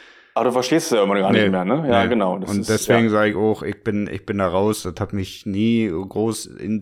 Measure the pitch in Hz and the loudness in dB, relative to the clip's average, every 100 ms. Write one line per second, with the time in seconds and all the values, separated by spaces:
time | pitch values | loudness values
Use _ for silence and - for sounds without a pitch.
0 | - - _ - 120 120 123 160 160 113 | -20 -20 _ -2 0 2 2 0 2 2
1 | 98 101 95 107 101 92 90 139 151 117 | 2 2 2 4 4 2 0 0 2 2
2 | - 117 95 95 92 101 98 107 - 120 | 2 0 0 -2 -4 -4 0 0 2 2
3 | 113 107 107 95 110 104 - 104 - 104 | 4 4 2 2 0 0 -4 -6 -4 -4
4 | 101 85 - 101 92 92 104 107 95 85 | -4 -6 -6 -2 0 2 2 0 -6 -6
5 | 101 101 92 - - 98 110 117 110 82 | -6 -4 -8 -8 -6 0 2 2 0 -2
6 | 95 104 113 107 - - 98 107 | -4 -2 -2 -2 -8 -10 -6 -6